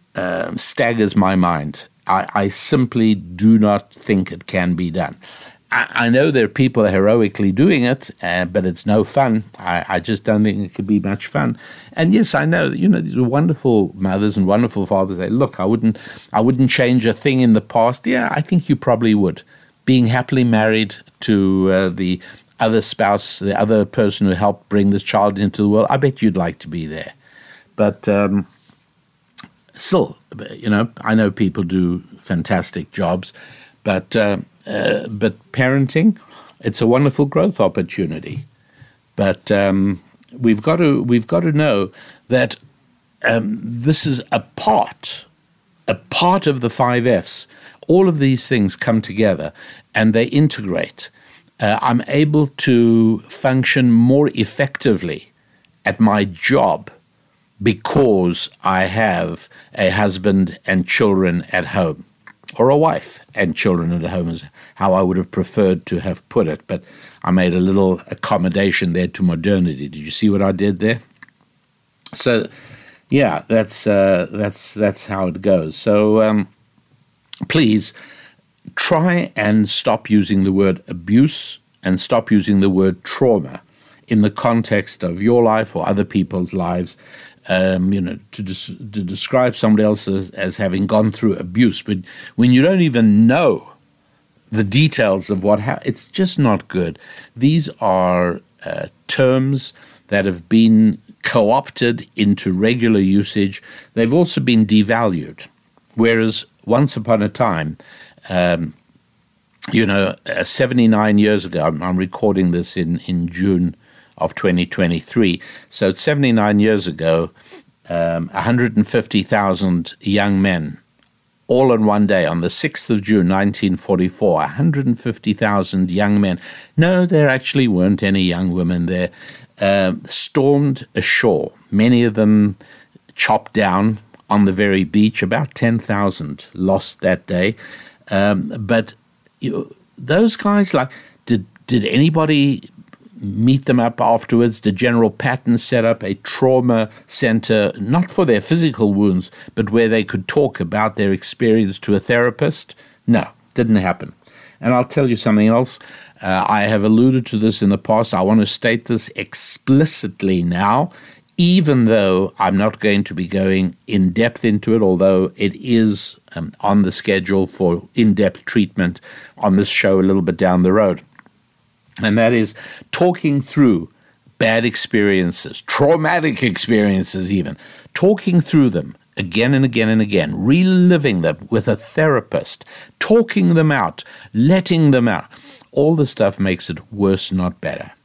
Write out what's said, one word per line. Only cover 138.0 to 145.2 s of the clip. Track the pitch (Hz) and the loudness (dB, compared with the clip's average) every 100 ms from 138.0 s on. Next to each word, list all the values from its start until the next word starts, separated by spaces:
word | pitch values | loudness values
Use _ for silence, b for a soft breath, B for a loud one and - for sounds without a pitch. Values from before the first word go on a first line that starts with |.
| - | -6
Um, | 98 104 98 - 117 | 0 0 0 -4 -6
but, | 101 113 110 - _ _ _ _ | -2 -2 -2 -10 _ _ _ _
you | 131 | -8
know, | - - - _ - | -6 -10 -16 _ -12
those | 131 165 226 - | -2 2 2 2
guys, | 202 208 196 | 0 2 2
like, | 143 131 B B B - | 0 -2 B B B -2
did, | 117 - _ - | -2 -4 _ -4
did | 120 | -2
anybody | 101 123 160 160 156 151 139 123 - - - - - - | 0 2 2 2 2 2 2 0 -6 -20 -20 -20 -20 -12
meet | 101 98 117 135 | -8 0 2 2
them | - 123 | 2 0
up | 117 117 | 0 0
afterwards? | 123 117 - 117 117 110 | 0 0 2 2 2 0
Did | 107 95 | -2 0
General | 120 117 113 | 0 2 2
Patton | - | 0